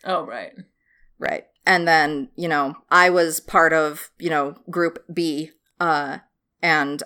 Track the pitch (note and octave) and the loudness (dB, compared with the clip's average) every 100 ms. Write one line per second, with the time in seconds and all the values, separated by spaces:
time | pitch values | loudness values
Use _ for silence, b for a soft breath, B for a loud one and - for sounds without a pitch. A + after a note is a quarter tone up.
0 | - F3+ D#3 A#2+ F2+ - - _ _ _ | -6 -6 -6 -12 -14 -18 -20 _ _ _
1 | _ _ - D2+ - _ - F3+ E3+ D#3+ | _ _ -6 -6 -10 _ 0 0 4 2
2 | D3+ D3 C3 - E3+ D3+ C#3 D3+ _ F3+ | 2 -2 -8 -8 -4 -2 -2 -6 _ 4
3 | F3+ F3+ E3 D#3 - F#3+ E3 D#3+ D3+ D3 | 6 4 0 -2 0 2 4 4 0 -4
4 | - _ E3+ D#3 C#3 D#3+ - F3 E3 E3 | -14 _ -4 -2 -4 -8 -10 -2 -2 -4
5 | - E3+ E3 D3 D#3 _ _ _ F3 D3+ | -10 -4 -4 -4 -8 _ _ _ 0 0
6 | C#3+ D3+ - _ _ _ F3 D#3 C#3+ C#3+ | -2 -8 -14 _ _ _ 0 2 0 -6